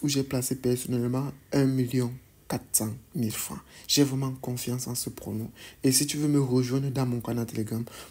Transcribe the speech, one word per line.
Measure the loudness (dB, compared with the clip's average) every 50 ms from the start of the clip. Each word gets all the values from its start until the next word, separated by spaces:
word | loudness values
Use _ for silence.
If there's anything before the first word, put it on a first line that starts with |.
| 0
où |
j'ai | 0 2 0 0
placé | 0 0 -2 0 -2 -2
personnellement | 0 2 2 2 2 0 -2 0 0 0 0 0 0 -2 -4 -6 -12 -6 0 2
un | 4 4
million | 4 4 2 2 2 2 0 0 0 -4 -10 -16 -20 _ _ -8 -6
quatre | -6 -6 -2 0 0
cent | 0 0 -2 -6 -8 -10 -6 -4
mille | -2 -2 0
francs. | -2 -4 -6 -8 -10 -12 -14 -16 -20 -10 -4
J'ai | 2 4 4 4
vraiment | 4 2 0 -2 -4 -4 -6
confiance | -6 -6 -6 -4 -4 -4 -4 -4 -4
en | -4 -4
ce | -4 -6 -6
prono. | -8 -8 -8 -6 -6 -4 -6 -8 -10 -14 -20 -20 -6 0 2
Et | 4 4
si | 4 2
tu | 0 0
veux | 0 2
me | 4 4 4
rejoindre | 4 4 4 2 2 2 0 0 0 0
dans | 0 0 0
mon | 0 0 -2
canal | -2 -2 -2 -2 -2
Telegram | -2 -4 -4 -4 -2 -4 -6 -6 -8 -12 -16 -18 -18